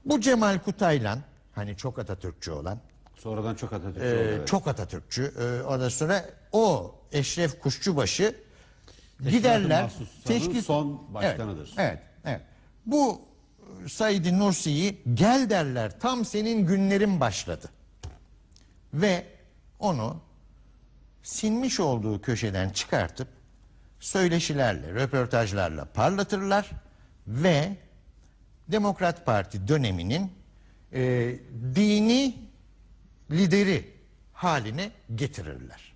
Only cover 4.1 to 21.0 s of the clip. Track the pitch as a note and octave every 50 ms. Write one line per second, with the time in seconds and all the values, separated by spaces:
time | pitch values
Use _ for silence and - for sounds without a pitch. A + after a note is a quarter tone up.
4.1 | A#2 A2+ A2+ G#2+ G#2+ G#2 - - G3+ G3 - D3+ B2+ - G2 - - E2 - -
5.1 | - A#2+ C3 C#3+ - - A#2+ A#2+ B2 A#2+ B2 C#3+ C3+ B2+ B2+ B2 A#2+ - D#3 D#3+
6.1 | G3 F#3+ E3 - - - - - - G#3+ A3+ G3+ D#3 G#2+ F2 F2 - - - -
7.1 | - C#3+ C3+ - - E3+ E3+ D#3 C3 - - C#3 B2 - - G3+ E3+ C#3+ A#2 F#2+
8.1 | - - F#3+ A3 B3+ - - - - - - - _ - - - - - - -
9.1 | _ - C3+ C3+ F3 B3 G#3+ B3+ A#3 G#3+ G3 E3 D#3 E3+ G#3 - - - A2+ -
10.1 | - - - - A3+ A#3+ D#3 F4+ F4 A#3+ G3+ - D3 D3 D3 C#3+ C#3+ C#3 - -
11.1 | G2+ G#2+ G2+ F3+ - - A2 G#2 F#2 D#2 D2 - - - F#3 A#2+ D#2+ C#2+ - -
12.1 | - - - D#3+ B2+ E2 - - - - - - - - _ A3+ C#4 D4+ C#4 B3
13.1 | - - - - - - _ _ _ _ - - - F#3+ F3+ D3+ - - A3 A3
14.1 | G3+ G3 D#3+ F3 F3 F#3+ G3+ G3+ F3+ - - D#3+ D3 D3 F3+ G3+ G3 - - B2
15.1 | A#2+ G#2+ F3+ A3 B3 C4+ C4 G3+ G#3 F3+ D#3 C#3 B2+ B2 A2 G#2 - - - B3
16.1 | C4 A#3+ A3 - - G#3 G#3+ A3+ A#3 A3 F#3+ D#3+ G3 G3 G3 F#3+ G3 G3 G#3+ G#3
17.1 | F#3+ E3 C3+ A2+ F#2+ - - - E2 - - - - _ - - - _ - -
18.1 | - - - - - - - _ - - - - _ - - - - D3 F#3+ G#3
19.1 | F3+ F3 - - - - - - _ - _ - _ - - G3+ E3+ B2 A2 -
20.1 | D#3+ E3 - _ - - - - - - - - - - - - - -